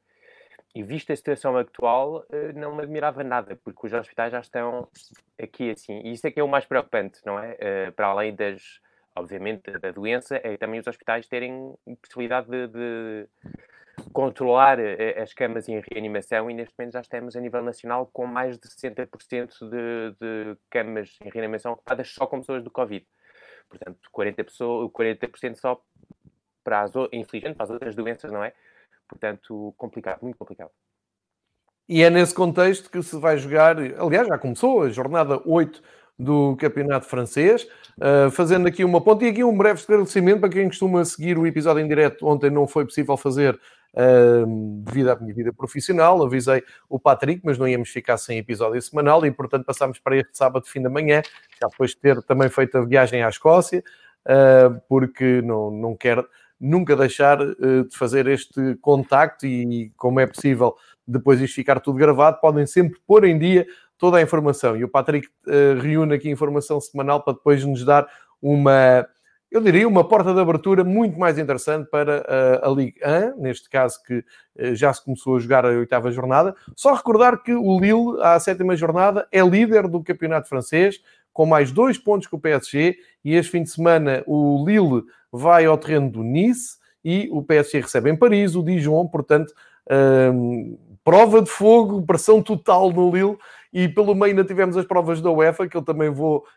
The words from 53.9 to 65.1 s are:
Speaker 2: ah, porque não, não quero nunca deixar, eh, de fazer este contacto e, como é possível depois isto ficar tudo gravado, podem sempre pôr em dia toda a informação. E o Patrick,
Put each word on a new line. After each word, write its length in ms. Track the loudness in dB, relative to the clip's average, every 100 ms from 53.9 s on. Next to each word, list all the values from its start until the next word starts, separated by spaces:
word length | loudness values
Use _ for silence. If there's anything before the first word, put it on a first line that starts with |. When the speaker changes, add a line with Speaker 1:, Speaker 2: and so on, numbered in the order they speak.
| _ _ _ 2
Speaker 2:
ah, 520 | 6 8 8 6 4 -2
porque 540 | 0 0 -2 0 0
não, 300 | 0 -4 -4
não 260 | -6 -8 -4
quero 320 | -2 -2 -4 _ _ _
nunca 360 | -2 0 2 2
deixar, 440 | 2 2 4 4
eh, 440 | 0 -2 0 0 0
de 80 | -4
fazer 300 | -2 0 0
este 480 | -2 -4 -6 -4 -2
contacto 640 | 2 2 2 2 2 -2 -6
e, 460 | -4 -4 -6 -8 -6
como 220 | -2 0
é 80 | 0
possível 480 | 0 -2 2 0 0 _ _ -6
depois 340 | -2 2 2
isto 140 | 2
ficar 240 | -4 -2 0
tudo 180 | -2 2
gravado, 440 | 4 6 4 4
podem 260 | 2 2 0
sempre 320 | 2 0 -2 4
pôr 160 | 6
em 160 | 6 4
dia 260 | 2 2 0 -8 _ _
toda 200 | 2 4
a 40 |
informação. 540 | 4 2 0 0 -2 -2
E 60 |
o 60 | -2
Patrick, 400 | -2 0